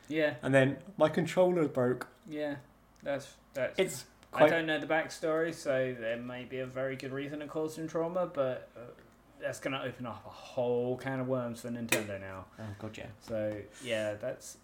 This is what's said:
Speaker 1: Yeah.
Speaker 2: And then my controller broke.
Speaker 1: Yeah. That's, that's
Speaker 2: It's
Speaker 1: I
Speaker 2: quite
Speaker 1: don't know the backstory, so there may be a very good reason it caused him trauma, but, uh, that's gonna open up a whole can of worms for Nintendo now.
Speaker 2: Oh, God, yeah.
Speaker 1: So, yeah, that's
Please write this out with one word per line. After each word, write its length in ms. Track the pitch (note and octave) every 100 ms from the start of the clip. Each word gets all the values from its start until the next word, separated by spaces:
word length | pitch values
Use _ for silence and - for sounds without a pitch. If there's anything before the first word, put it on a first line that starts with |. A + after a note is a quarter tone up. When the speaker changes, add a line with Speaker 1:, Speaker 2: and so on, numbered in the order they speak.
| -
Speaker 1:
Yeah. 280 | D#3+ D3+ C3+
Speaker 2:
And 120 | -
then 240 | C3+ C3+ C#3 - -
my 120 | D3+
controller 580 | D#3+ E3 - F3+ F3+ D3
broke. 400 | C3 B2 B2 - - -
Speaker 1:
Yeah. 280 | D3+ D3 C#3 - - - -
That's, 300 | C#3+ C#3 C3 - -
that's 260 | A2+ - -
Speaker 2:
It's 260 | F#3 - - - -
Speaker 1:
I 40 | -
Speaker 2:
quite 100 | D#3
Speaker 1:
don't 140 | E3 D#3+
know 140 | D3+
the 80 | C#3+
backstory, 680 | D#3 D3 - E3 D#3 E3
so 420 | - D3+ C3 C3 B2+
there 180 | A2+ A#2
may 280 | B2 B2 B2
be 140 | C3
a 60 | B2+
very 300 | B2+ C3+ C3
good 160 | C3+
reason 300 | C3+ C#3+ D3
it 80 | D3
caused 280 | D#3 D#3 D#3
him 100 | D#3+
trauma, 380 | E3+ E3 F3+ E3+
but, 420 | - C3 B2 - -
uh, 60 | B2 - - - - -
that's 200 | C#3+ B2+
gonna 200 | D3+ C3+ C3+
open 200 | A#2+ B2
up 160 | G#2 -
a 40 |
whole 680 | - - - A#2+ A#2+ B2 B2
can 240 | C3+ C3+
of 60 | B2+
worms 320 | C3 A#2+ A2+
for 80 | A#2+
Nintendo 500 | A#2+ A#2 - G#2+ G2
now. 240 | F#2+ F#2+ F#2 -
Speaker 2:
Oh, 40 | G#2+ G2+
God, 200 | G#2+ -
yeah. 80 | - G#2 -
Speaker 1:
So, 300 | A2+ G#2+ G#2 G2 -
yeah, 340 | A#2+ A2 G#2+ G#2
that's 420 | B2 - - -